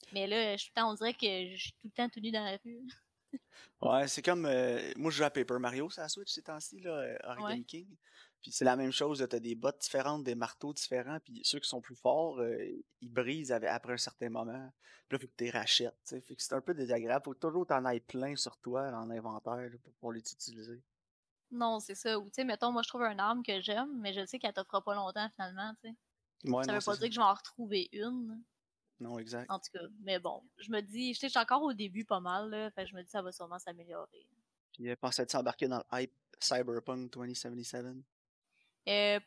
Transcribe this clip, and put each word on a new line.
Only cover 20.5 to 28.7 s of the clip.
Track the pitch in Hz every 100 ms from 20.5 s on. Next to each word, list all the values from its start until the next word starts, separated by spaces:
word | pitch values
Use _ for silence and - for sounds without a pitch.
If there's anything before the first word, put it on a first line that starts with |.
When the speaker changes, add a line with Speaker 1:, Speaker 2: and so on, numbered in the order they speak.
| 117 110 120 - _ _ _ _ _ _
Speaker 1:
Non, | 240 233 220
c'est | 214
ça. | 196 226 214
Ou, | 202
tu | -
sais, |
mettons, | 262 214 233
moi, | 240
je | 226
trouve | 247
une | 233 202
arme | 208 240
que | 233 196
j'aime, | 185 214 277 262
mais | 202
je | 190
sais | 185 254
qu'elle | 214
t'offre | 196 190 196
pas | 208
longtemps, | 202 190 202 214
finalement, | - 185 190 214 220
tu | 226
sais. | 226 _ _ _ _ 135
Speaker 2:
Ouais, | 123
Speaker 1:
Ça | 139
Speaker 2:
non, |
Speaker 1:
veut | 208
Speaker 2:
c'est | 208
Speaker 1:
pas |
Speaker 2:
ça. | 202
Speaker 1:
dire | 233
que |
je | 226
vais | 202
en |
retrouver | 196 - - 220 202 180
une. | 202 220 254 226 226 233 _ _